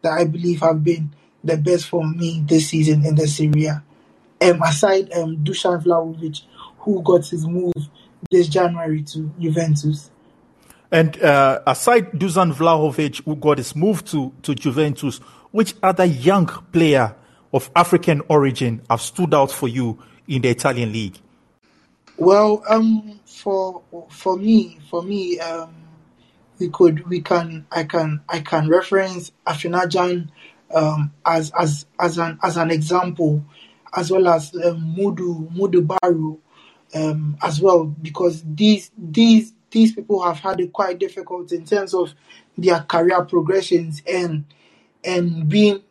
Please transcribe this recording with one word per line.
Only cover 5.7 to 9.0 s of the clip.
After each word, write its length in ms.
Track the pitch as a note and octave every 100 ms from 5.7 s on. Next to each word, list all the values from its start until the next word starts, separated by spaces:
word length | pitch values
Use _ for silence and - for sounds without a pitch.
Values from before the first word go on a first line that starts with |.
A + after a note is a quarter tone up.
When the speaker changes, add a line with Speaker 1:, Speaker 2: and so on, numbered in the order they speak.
| F3
Speaker 1:
Vlahovic, 600 | E3+ E3+ E3 D#3+ D#3+ D3 _ - - _
who 240 | - F#3+
got 240 | E3+ F3 -
his 180 | E3+
move 280 | D#3+ F3 F3+ E3+ D3 _ _ _ -
this 160 | F#3 E3+
January 540 | F#3 F3 E3+ D#3+ D#3